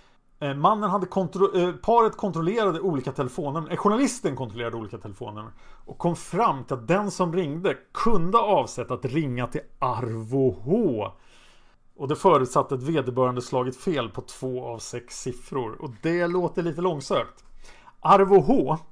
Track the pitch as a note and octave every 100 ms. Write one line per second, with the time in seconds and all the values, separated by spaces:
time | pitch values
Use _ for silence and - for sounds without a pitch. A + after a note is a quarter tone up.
0 | _ _ _ _ C#3+ C#3 F3 G#3+ G#3 G3
1 | F3+ G3 F3+ F3+ G3 F#3+ F3+ E3+ - A#3
2 | A3 - G#3 D#3+ E3 A#3 G3+ D#3+ F#3+ C#3+
3 | C3+ B2+ B2+ - C#3+ D#3 D3+ F3 G3+ A3
4 | C#4 - F3 B2+ B2 A2+ A#2 A#2 G#2 A#2
5 | A2 G2 A2+ G#2 A2 - - - - -
6 | F3 D#3+ - F3 A3+ C#3 B2 B2+ A2+ F#3
7 | G3+ - F3 F3 D#3 D#3 F#3 - - -
8 | - G3+ E3 A3+ G#3+ F3 A2+ - A#2 B2+
9 | - C#3+ D3 B2 B2 D3+ - - B2+ A#2
10 | A2+ A2+ A2 C3+ C3 - A#2 G#3+ G3 A2
11 | G2 - - - - - - _ _ -
12 | C#3+ D3 F#3 D3 B2+ D3 C3+ C3 C3 D#3
13 | B2 B2 B2+ B2 B2 C3 B2+ - G3 D3
14 | A2+ - - - C3 B2+ B2+ A#2 - A#2+
15 | - - - F3+ - C#3 A2+ A2+ D3 A2
16 | D#3+ F3 E3+ F3+ E3+ F#3 E3+ D#3 F3+ D3+
17 | - E3 A2 - - - - - - -
18 | D#3+ G3 G3 G3 C#3 F3+ C#3 D#3+ -